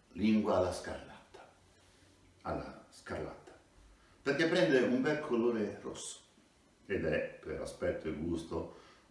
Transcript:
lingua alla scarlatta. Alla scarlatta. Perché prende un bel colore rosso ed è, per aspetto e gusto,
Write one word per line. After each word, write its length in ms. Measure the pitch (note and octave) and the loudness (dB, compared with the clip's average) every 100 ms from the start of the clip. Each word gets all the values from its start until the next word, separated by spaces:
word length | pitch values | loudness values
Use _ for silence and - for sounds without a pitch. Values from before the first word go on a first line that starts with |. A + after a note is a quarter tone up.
| _ | _
lingua 420 | - G#2+ G#2+ G2+ F#2+ | 0 4 4 4 4
alla 160 | F2+ | 2
scarlatta. 760 | - - - - - - - - - - _ - - - _ - _ | 0 -8 -10 -12 -18 -20 -20 -20 -20 -20 _ -20 -20 -20 _ -20 _
Alla 420 | - - - - - | -8 -6 -8 -14 -20
scarlatta. 640 | - - - - - - - _ - - - _ - | -20 -10 -8 -8 -12 -18 -20 _ -20 -20 -20 _ -6
Perché 280 | - C#3 E3 | -2 2 2
prende 320 | F#3+ D#3+ C3 | 4 6 6
un 200 | A#2+ B2 | 6 4
bel 200 | D3+ D3 | 2 0
colore 580 | - A#2 A#2+ A2+ G2+ G#2 | 0 2 2 2 -2 -4
rosso 380 | - - - - - _ _ _ _ _ | -10 -10 -12 -14 -18 _ _ _ _ _
ed 200 | - G2 | -6 -2
è, 340 | D#2+ - - - | 0 0 -2 -6
per 200 | - D#2 | -8 -6
aspetto 480 | - - F2 - D#2+ | -8 -4 -2 -2 -4
e 40 | |
gusto, 640 | D2 E2 E2 - E2 - - - - _ | -4 -2 -4 -4 -6 -6 -10 -20 -20 _